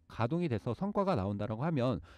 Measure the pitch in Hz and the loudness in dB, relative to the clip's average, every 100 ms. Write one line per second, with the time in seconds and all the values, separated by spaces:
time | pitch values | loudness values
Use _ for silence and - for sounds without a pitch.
0 | - - 120 170 170 113 123 - 196 208 | -10 -4 0 0 0 0 -2 -2 -2 0
1 | 190 139 95 101 104 110 160 147 127 87 | 2 2 0 -2 -4 -2 0 2 2 0
2 | - | -6